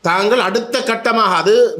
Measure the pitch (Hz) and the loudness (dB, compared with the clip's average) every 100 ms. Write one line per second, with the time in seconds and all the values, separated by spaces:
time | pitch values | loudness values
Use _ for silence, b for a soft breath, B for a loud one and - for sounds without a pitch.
0 | 170 185 208 247 185 226 233 247 233 226 | -2 0 0 0 0 -2 -4 -4 -4 -4
1 | 240 226 202 170 175 233 240 - | -2 0 0 0 2 4 2 0